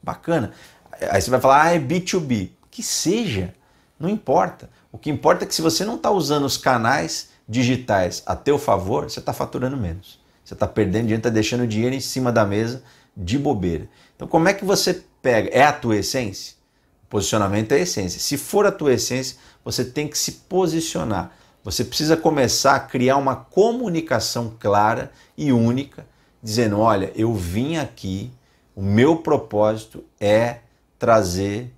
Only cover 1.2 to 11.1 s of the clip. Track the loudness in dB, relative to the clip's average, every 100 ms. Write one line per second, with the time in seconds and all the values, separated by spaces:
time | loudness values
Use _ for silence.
1.2 | 2 2 6 6 6 2 0 -2 -2 -4
2.2 | 0 -2 -2 _ _ -14 -6 -4 0 0
3.2 | 0 -4 -6 -10 _ _ _ _ -4 -4
4.2 | 0 0 0 -6 -20 _ _ -12 -6 0
5.2 | 2 2 0 0 0 0 -2 -2 0 0
6.2 | 2 0 0 -2 0 2 2 0 -2 -8
7.2 | -10 _ -6 0 2 0 2 2 2 -4
8.2 | -8 -6 0 0 2 0 0 -4 -4 -8
9.2 | -8 -6 -6 -6 -6 -4 -6 -8 -14 -20
10.2 | _ _ -20 -4 -2 0 0 0 0